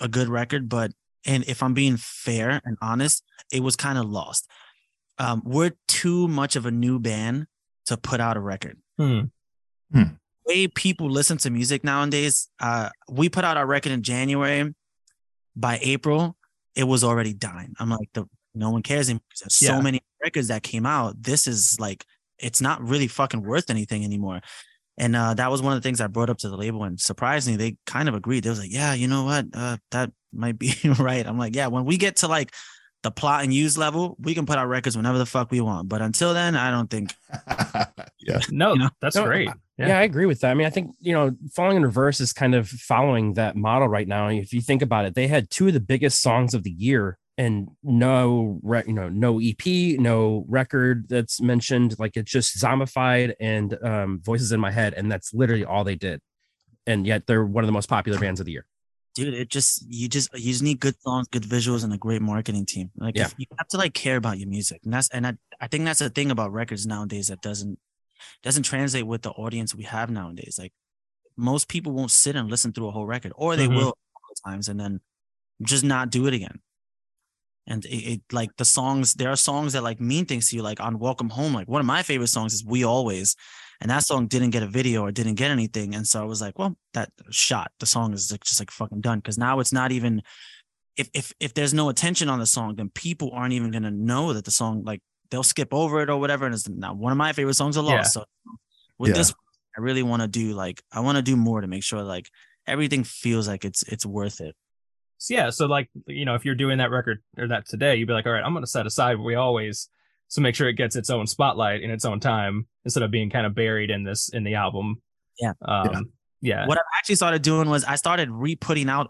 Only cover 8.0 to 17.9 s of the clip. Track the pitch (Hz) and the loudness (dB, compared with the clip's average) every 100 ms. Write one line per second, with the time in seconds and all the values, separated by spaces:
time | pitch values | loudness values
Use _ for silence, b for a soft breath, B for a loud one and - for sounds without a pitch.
8 | - 123 117 107 101 95 - - _ - | -2 0 0 0 -4 -8 -10 -16 _ -2
9 | 143 113 117 - _ _ _ _ _ 143 | 2 2 0 -6 _ _ _ _ _ 4
10 | 85 - _ _ - 180 190 - 190 175 | 4 0 _ _ 0 2 2 2 0 0
11 | 151 135 143 165 131 117 123 139 147 139 | 0 2 2 2 0 0 0 0 0 0
12 | 143 143 147 139 - - 120 117 107 - | 2 2 2 0 -2 -4 -2 0 -2 -8
13 | - 131 170 185 180 151 135 139 143 131 | -6 2 2 2 0 2 2 0 0 -2
14 | 113 123 135 139 143 143 151 - _ _ | -2 0 0 2 2 2 -2 -6 _ _
15 | _ _ _ _ _ - 120 117 131 139 | _ _ _ _ _ -4 -2 0 0 0
16 | 151 151 170 - _ _ _ - 131 131 | 2 2 0 -4 _ _ _ -2 2 4
17 | 120 117 110 101 110 87 92 - 117 | 4 2 0 -4 -8 -10 -14 -6 -4